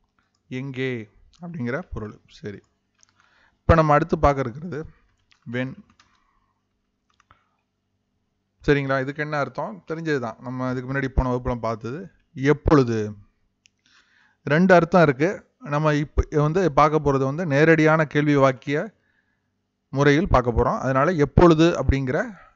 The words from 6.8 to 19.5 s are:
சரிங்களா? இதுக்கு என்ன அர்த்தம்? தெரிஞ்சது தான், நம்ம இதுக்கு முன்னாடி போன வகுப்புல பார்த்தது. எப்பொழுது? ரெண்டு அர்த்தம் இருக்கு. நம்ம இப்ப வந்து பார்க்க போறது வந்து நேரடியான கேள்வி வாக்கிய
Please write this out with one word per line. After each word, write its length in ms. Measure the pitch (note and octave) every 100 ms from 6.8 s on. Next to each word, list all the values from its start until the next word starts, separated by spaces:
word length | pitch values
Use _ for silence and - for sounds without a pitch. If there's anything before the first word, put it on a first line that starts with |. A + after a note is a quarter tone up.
| _ _ _ _ _ _ _ _ _ _ _ _ _ _ _ _ _ _ -
சரிங்களா? 340 | C#3+ C3+ C3+
இதுக்கு 220 | C3 C#3+
என்ன 160 | D3+ D3+
அர்த்தம்? 460 | C3 C3 E3+ G3 _
தெரிஞ்சது 320 | D#3+ E3 C#3+
தான், 180 | A#2 -
நம்ம 300 | B2 B2+ B2+
இதுக்கு 220 | B2+ B2+
முன்னாடி 160 | C#3 C3+
போன 260 | C3+ C3
வகுப்புல 240 | B2+ B2+ A#2+
பார்த்தது. 520 | A2+ A2+ A2 C#3+ F#3+ _ _
எப்பொழுது? 800 | - C3+ D3 - D#3 A#2+ A2+ G#2+ G#2 _ _ _ _ _ _ _ _ _ _ _ _
ரெண்டு 320 | - D3 F#3
அர்த்தம் 280 | F3 E3 F#3
இருக்கு. 460 | D#3 B2 E3 - _ _
நம்ம 360 | B3 D3 D#3
இப்ப 300 | D3 D#3+ - -
வந்து 420 | D3+ D3 E3 F3
பார்க்க 280 | C#3+ D3+ D#3
போறது 240 | C#3+ C3+
வந்து 220 | C3 D3 F3+
நேரடியான 580 | C#3 D#3+ D#3 D#3 D#3+
கேள்வி 320 | D3+ D3 D3 D3
வாக்கிய 600 | C3+ B2+ - C#3+ G#3 _ _ _ _ _ _